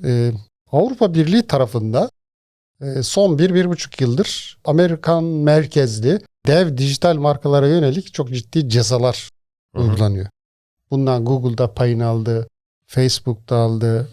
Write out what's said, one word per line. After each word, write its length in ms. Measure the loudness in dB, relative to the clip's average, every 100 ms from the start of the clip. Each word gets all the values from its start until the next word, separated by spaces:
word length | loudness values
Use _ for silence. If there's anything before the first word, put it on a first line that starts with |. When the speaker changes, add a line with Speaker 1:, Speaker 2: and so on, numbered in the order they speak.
Speaker 1:
E, 280 | -2 0 -2 -4 -12 _ _
Avrupa 420 | 0 0 0 0
Birliği 320 | 2 2 2 2
tarafında, 640 | 0 0 -2 -2 -2 -2 -6 _ _ _ _ _ _
e, 220 | -8 -6
son 360 | -4 0 2 2
bir, 160 | 2
bir 140 | 2 0
buçuk 320 | -4 -8 -2
yıldır 580 | 0 0 -2 -6 -14 -8
Amerikan 600 | 0 2 2 0 0 0
merkezli 960 | 0 0 2 2 2 0 0 0 0 -2 -4 _ 0
dev 300 | 2 2 0
dijital 400 | -2 0 0 2
markalara 520 | 0 0 2 2 4
yönelik 460 | 2 2 0 -6
çok 160 | -8 -6
ciddi 360 | -8 -4 -2 0
cezalar 640 | 0 2 0 0 -2 -12 _ _ _ _
Speaker 2:
Hı 80 | -2
hı. 20 |
Speaker 1:
uygulanıyor. 420 | 0 2 0 0 -8 -14 _ _ _ _ _
Bundan 340 | -2 0 0
Google'da 500 | 0 -2 -2 -2 -2
payını 320 | 0 0 0 -2
aldı, 420 | -2 -2 -4 -6 _ _ _ _
Facebook'ta 680 | -2 0 -2 -6 -8 -2 0
aldı, 520 | 0 0 0 -2 -4